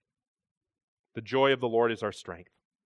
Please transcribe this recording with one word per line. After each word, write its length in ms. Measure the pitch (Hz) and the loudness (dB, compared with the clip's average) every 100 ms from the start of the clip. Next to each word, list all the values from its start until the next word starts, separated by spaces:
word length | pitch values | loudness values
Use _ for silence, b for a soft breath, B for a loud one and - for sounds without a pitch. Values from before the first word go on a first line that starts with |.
| _ _ _ _ _ _ _ _ _ _ _ | _ _ _ _ _ _ _ _ _ _ _
The 60 | 120 | -14
joy 320 | 107 131 135 | -4 2 4
of 80 | 131 | 4
the 80 | 123 | 0
Lord 240 | 113 117 | 2 2
is 100 | 113 | 0
our 100 | 107 | -6
strength. 400 | - - 87 87 _ _ _ | -8 -14 -16 -18 _ _ _